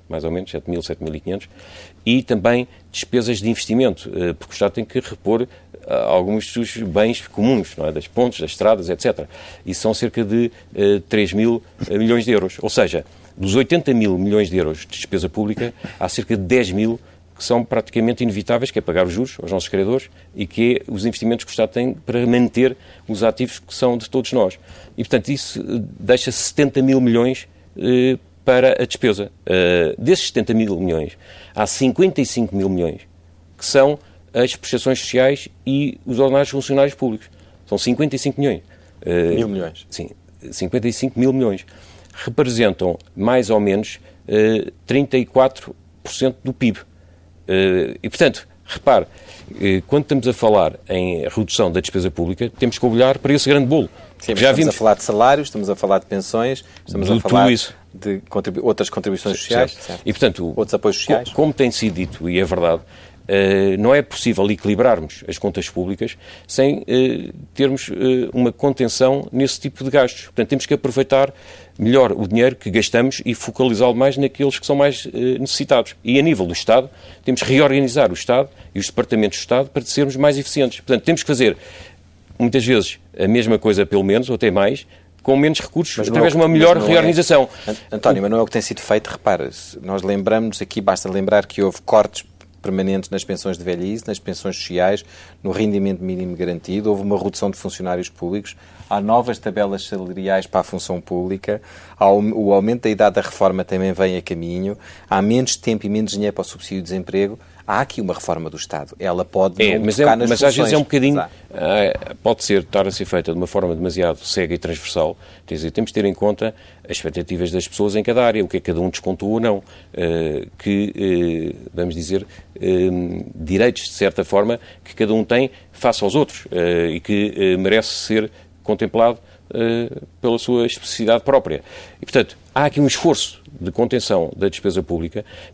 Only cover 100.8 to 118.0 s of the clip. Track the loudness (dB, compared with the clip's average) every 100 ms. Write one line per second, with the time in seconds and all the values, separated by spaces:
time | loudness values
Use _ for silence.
100.8 | -8 -8 -6 -6 -4 -6 -6 -6 -8 -20
101.8 | -16 2 4 6 2 0 4 4 4 0
102.8 | -2 2 2 2 -4 0 0 0 -4 -2
103.8 | -2 0 0 -2 -6 -8 -6 -4 -6 -8
104.8 | -14 -18 -2 0 2 2 0 -4 -2 -2
105.8 | -2 -4 -4 -2 -4 -4 -8 -10 -10 -10
106.8 | -6 -8 -4 -2 -2 -4 -20 -18 -4 -2
107.8 | -2 -4 -6 -6 -4 -6 -6 -12 -10 -10
108.8 | -10 -8 -4 -4 -2 0 0 2 2 2
109.8 | 0 2 4 4 2 4 4 4 2 2
110.8 | 2 2 2 0 -4 -12 -16 -6 0 2
111.8 | 2 -2 -10 -4 0 0 0 0 2 0
112.8 | 0 -4 -4 -4 -2 -4 -2 -2 -2 -2
113.8 | -4 0 -2 -2 -6 -4 -4 -4 -6 -8
114.8 | -6 -2 -2 -4 -18 -20 -12 -8 -6 -4
115.8 | -4 0 -2 0 -2 -2 -6 -8 -20 -20
116.8 | -12 -8 -6 -8 -6 -4 -4 -4 -6 -4
117.8 | -2 0